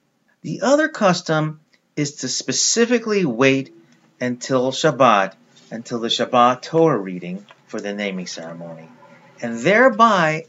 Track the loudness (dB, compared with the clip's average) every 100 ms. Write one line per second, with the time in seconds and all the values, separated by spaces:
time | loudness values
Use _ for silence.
0 | _ _ _ _ -10 -2 2 2 2 2
1 | 2 2 0 -2 -2 -6 _ _ _ -6
2 | -6 -6 -8 -6 -4 -2 0 0 2 0
3 | 0 0 0 2 2 2 -4 -14 _ _
4 | _ -8 -6 -6 -2 -2 0 0 0 4
5 | 4 4 2 -6 _ _ _ -16 -10 -6
6 | -4 -2 0 4 4 2 -2 2 2 2
7 | -4 -10 -10 -12 -14 _ _ -10 -8 -6
8 | -6 -6 -10 -12 -14 -14 -16 -18 -20 -20
9 | -20 -20 _ -12 -10 -2 2 4 4 4
10 | 4 4 0 -2